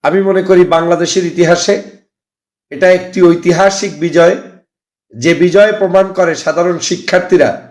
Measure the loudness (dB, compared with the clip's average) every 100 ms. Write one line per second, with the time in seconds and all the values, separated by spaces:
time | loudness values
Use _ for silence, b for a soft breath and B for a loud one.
0 | -2 -2 0 -2 2 2 4 0 0 -2
1 | -2 -2 -4 -2 0 0 0 -4 -6 -20
2 | _ _ _ _ _ _ _ -2 2 2
3 | -2 2 2 4 0 2 0 0 -8 -6
4 | -2 2 2 2 -8 -20 _ _ _ _
5 | _ -4 -2 2 2 4 2 2 0 0
6 | 0 -2 -2 -2 -4 -2 -2 -4 -6 -8
7 | -2 -2 2 2 2 -2 -14